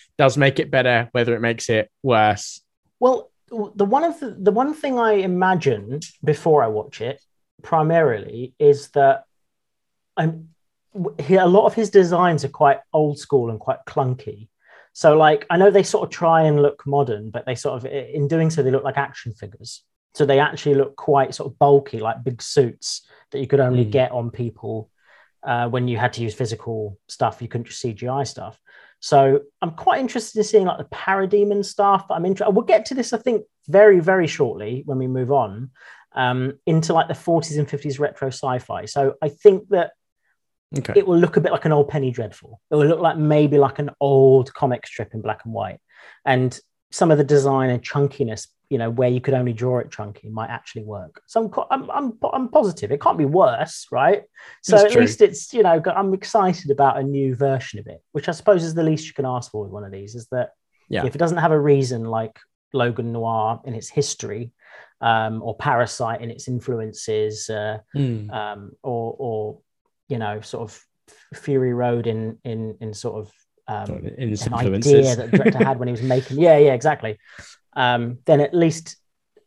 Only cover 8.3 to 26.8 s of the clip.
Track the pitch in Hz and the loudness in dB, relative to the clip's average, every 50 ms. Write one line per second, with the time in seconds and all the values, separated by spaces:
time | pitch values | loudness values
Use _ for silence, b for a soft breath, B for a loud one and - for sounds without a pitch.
8.3 | - 117 127 127 _ _ 151 143 143 139 - - _ 143 139 135 135 - - _ | -12 -12 -12 -14 _ _ 6 6 6 4 0 -4 _ 4 4 4 4 2 -4 _
9.3 | _ _ _ _ _ _ _ _ _ _ _ _ _ _ _ _ _ - 156 160 | _ _ _ _ _ _ _ _ _ _ _ _ _ _ _ _ _ -2 -2 -2
10.3 | 165 - - - _ _ _ _ _ _ _ _ _ 202 170 - - 160 143 135 | -2 -6 -14 -20 _ _ _ _ _ _ _ _ _ -8 -8 -8 -8 -8 -2 2
11.3 | 190 190 185 175 180 208 226 226 - 226 220 208 - 196 180 170 180 170 180 175 | 4 4 6 6 6 6 4 4 2 0 -4 4 6 6 6 6 2 2 2 2
12.3 | 165 139 - - - - 156 139 - - - _ - 156 151 147 147 143 - - | 2 0 -4 -6 -2 2 4 4 4 2 -2 _ 0 2 2 2 -2 -6 -6 0
13.3 | 143 131 120 117 110 107 - - 131 - - - - 151 135 127 127 127 - - | 0 0 0 0 -6 -6 -6 -6 -6 -6 -8 -6 -4 -2 -2 -2 -4 -6 -10 -16
14.3 | - 101 110 _ _ b b b b b b b b - - 160 151 156 156 151 | -16 -16 -20 _ _ b b b b b b b b 4 4 6 8 8 6 6
15.3 | 156 147 - - 175 175 190 208 190 202 185 - - 196 180 165 - - 170 165 | 4 2 0 -2 2 6 6 6 6 4 -2 -2 -2 -4 -4 -4 -6 -2 2 2
16.3 | 165 160 160 156 147 147 143 143 - - - 143 139 143 143 127 110 104 107 110 | 4 4 4 4 4 4 2 2 0 -4 -8 -2 0 0 0 0 -4 -8 -8 -10
17.3 | 104 120 - 131 127 123 - 143 123 123 117 131 - 139 123 120 - 156 143 139 | -10 -10 -8 -8 -8 -6 -6 -6 -6 -6 -10 -10 -10 -10 -10 -8 -6 -4 -2 -2
18.3 | 165 165 160 160 160 156 127 131 127 135 - 135 131 143 139 139 - - - 120 | 0 0 0 0 0 0 0 0 0 0 -2 -2 -4 -4 -4 -6 -8 -14 -14 -14
19.3 | 104 - - 107 104 - 113 - - - _ _ _ _ _ _ _ - 151 135 | -14 -14 -18 -18 -18 -20 -20 -20 -20 -20 _ _ _ _ _ _ _ -2 2 2
20.3 | 135 135 147 147 - - - 147 143 135 139 - - - - - 143 139 131 131 | 4 2 2 0 -2 -4 -2 0 2 2 0 -2 -4 -8 -2 0 2 2 0 0
21.3 | - - - 135 - _ - 139 143 139 139 - - 113 107 113 120 123 120 131 | -4 -10 -12 -14 -2 _ 4 4 4 4 2 0 -8 -6 -6 -6 -6 -4 -6 -8
22.3 | 120 110 - - - 147 131 117 - _ - - - - b b b b b b | -8 -8 -12 -2 0 0 0 0 -2 _ -10 -10 -10 -10 b b b b b b
23.3 | - 135 135 - 139 139 131 127 127 123 120 107 104 131 127 123 123 123 117 117 | -10 -10 -4 0 0 2 2 2 2 0 0 2 0 0 0 0 -4 -6 -8 -8
24.3 | - - 123 113 113 _ - 110 113 110 110 - b b b b b b b b | -8 -8 -10 -10 -10 _ -12 -10 -10 -10 -12 -14 b b b b b b b b
25.3 | b _ - - 123 120 120 120 117 127 123 123 120 107 127 120 - 120 117 113 | b _ -6 -6 -4 -4 -2 -2 -2 -2 -2 -2 -2 -2 -2 -4 -2 -4 -8 -8
26.3 | - - 127 107 113 - - 117 113 110 | -6 -6 -6 -6 -6 -10 -10 -10 -10 -8